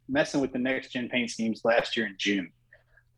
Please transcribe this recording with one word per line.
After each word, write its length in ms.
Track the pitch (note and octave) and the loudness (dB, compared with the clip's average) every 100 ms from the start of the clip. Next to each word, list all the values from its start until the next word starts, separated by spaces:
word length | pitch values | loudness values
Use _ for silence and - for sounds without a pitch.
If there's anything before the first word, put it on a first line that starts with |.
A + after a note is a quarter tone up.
| - | -2
messing 320 | C3+ D#3 D3 | 0 2 2
with 100 | C3 | 0
the 60 | B2+ | 0
next 320 | B2+ C3 - | -2 -2 -4
gen 160 | B2+ A#2 | -6 -2
paint 220 | B2 A#2 | -2 -2
schemes 320 | - A2+ G#2+ | -2 -2 0
last 320 | A#2 A#2 B2+ - | 4 4 2 0
year 120 | A2 | -4
in 80 | F#2+ | -2
June. 340 | G2+ G2+ F2 - _ _ _ _ _ | 0 0 -2 -10 _ _ _ _ _